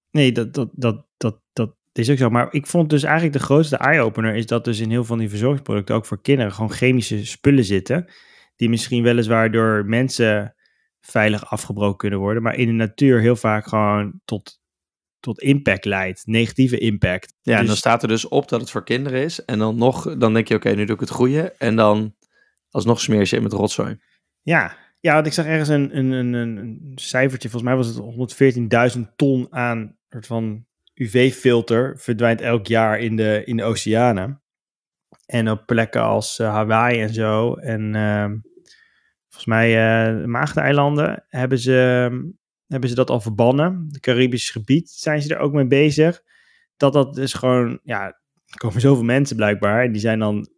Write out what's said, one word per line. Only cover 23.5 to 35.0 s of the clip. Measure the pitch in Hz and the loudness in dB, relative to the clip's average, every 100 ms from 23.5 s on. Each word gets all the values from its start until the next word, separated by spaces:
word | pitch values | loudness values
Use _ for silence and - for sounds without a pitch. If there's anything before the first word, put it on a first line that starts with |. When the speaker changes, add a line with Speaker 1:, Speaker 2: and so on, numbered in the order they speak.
Speaker 2:
rotzooi. | 101 101 - 101 107 _ _ _ _ | -2 -2 -2 -6 -8 _ _ _ _
Speaker 1:
Ja. | - 165 87 - _ _ | -2 0 0 -8 _ _
Ja, | 170 | 2
want | 156 156 | 2 2
ik | |
zag | 160 156 | -2 -2
ergens | 160 147 | -2 0
een, | 147 139 147 | 0 0 -2
een, | 131 | -2
een, | 131 123 | -2 -2
een, | 120 117 107 | -4 -6 -8
een | 117 110 143 131 | -12 -14 -16 -16
cijfertje. | - 127 135 127 117 | -6 0 0 -2 -8
Volgens | 117 123 | -6 -2
mij | 131 | 0
was | 117 | -2
het | 117 | -6
honderdveertienduizend | 117 120 123 - 135 120 113 120 123 123 110 _ | -12 -10 -10 2 2 2 0 2 2 0 -10 _
ton | 143 131 123 | 0 2 -2
aan | 127 120 117 107 _ _ | -6 -4 -4 -8 _ _
soort | 117 - | -18 -8
van | 117 110 107 117 _ _ | -6 -6 -8 -14 _ _
U | _ 120 | _ 0
V-filter | 120 131 127 131 120 113 113 131 135 | 4 4 4 2 2 2 0 0 -6
verdwijnt | - 113 117 113 | -6 0 2 0
elk | 120 117 101 | 0 -2 0
jaar | 113 110 107 | 2 2 0
in | 117 110 | -2 0
de, | 107 107 - | 0 0 -2
in | 113 | -4
de | |
oceanen. | 107 107 - 110 123 101 98 143 _ _ _ _ _ _ | -2 -4 0 2 2 2 -4 -10 _ _ _ _ _ _